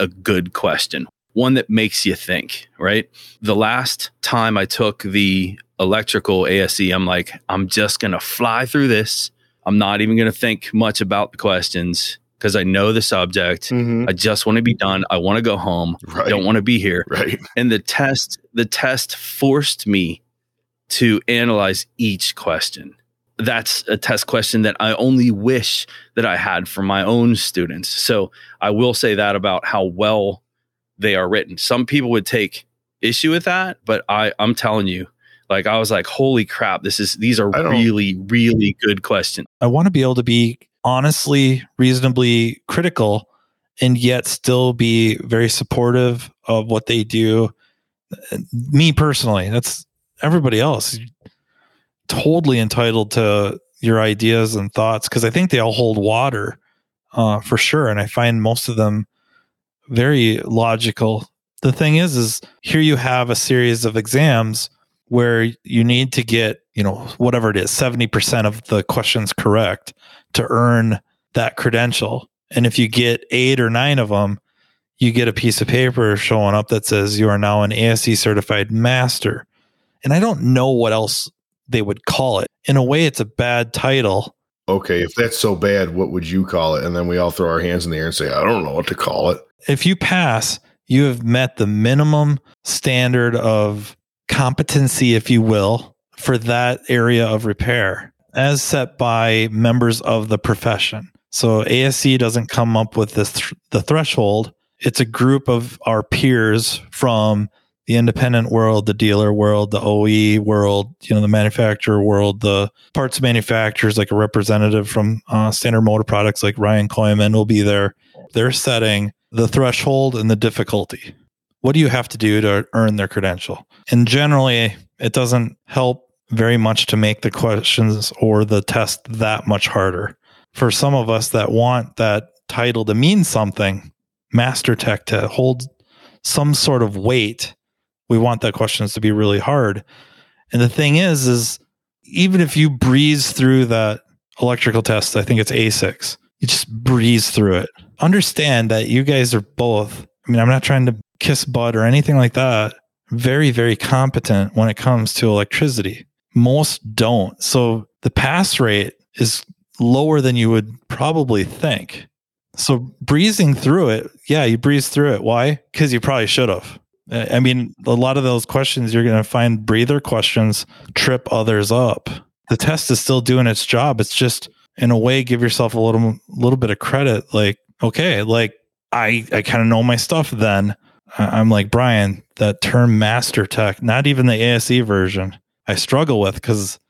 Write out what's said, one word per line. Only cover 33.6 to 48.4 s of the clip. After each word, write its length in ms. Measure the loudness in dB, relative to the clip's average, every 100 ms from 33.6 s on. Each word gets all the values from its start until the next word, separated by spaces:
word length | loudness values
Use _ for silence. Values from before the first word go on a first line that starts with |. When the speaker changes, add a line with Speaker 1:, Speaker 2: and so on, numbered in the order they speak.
| -4 -8
Speaker 1:
but 200 | -4 -4 -2
I, 240 | -2 -2 -2
I'm 160 | -2 0
telling 320 | -2 0 -2
you, 180 | -4 -10 _ _ _ -4
like, 180 | -2 0
I 100 | 0
was 120 | 0
like, 160 | -2 -4
"Holy 380 | -2 0 2
crap, 380 | 0 -4 -4 -2
this 160 | -4 -4
is, 140 | -4
these 240 | -2 0 0
are 140 | 0
Speaker 2:
I 80 | 0
don't 80 | 0
Speaker 1:
really, 440 | 2 2 2 -2 -4 -2
really 500 | 0 2 2 0 -2
good 220 | -2 -2
questions." 420 | -2 -2 -2 -8 -12 -4
Speaker 3:
I 60 | 0
wanna 220 | 2 2
be 100 | 2
able 140 | 2 0
to 80 |
be 340 | 0 0 0 -4 _ _
honestly, 800 | -2 0 0 0 0 2 2 2 -2 0
reasonably 840 | 2 4 2 2 4 4 2 -2 -6
critical 640 | -4 -2 0 0 0 -4 _ _ _ _ -2
and 160 | 2 2
yet 280 | 2 0 -2
still 460 | -6 0 2 2
be 440 | 0 2 2 2 0
very 300 | -2 0 2
supportive 800 | 0 -4 -2 2 2 2 -2 -8 _ -4
of 180 | -2 0
what 200 | -2 0
they 180 | -2
do. 500 | -2 0 2 2 0 -4 _ _ _ _ _ -20 -12 -12